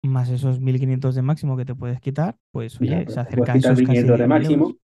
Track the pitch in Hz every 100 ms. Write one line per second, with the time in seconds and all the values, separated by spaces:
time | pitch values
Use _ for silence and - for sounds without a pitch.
0 | 139 131 123 123 135 127 131 127 131 127
1 | 131 131 131 156 147 127 127 123 120 123
2 | 139 135 170 - _ 127 113 - 123 165
3 | 147 - 123 123 120 131 127 127 127 123
4 | 120 117 120 151 151 143 165 -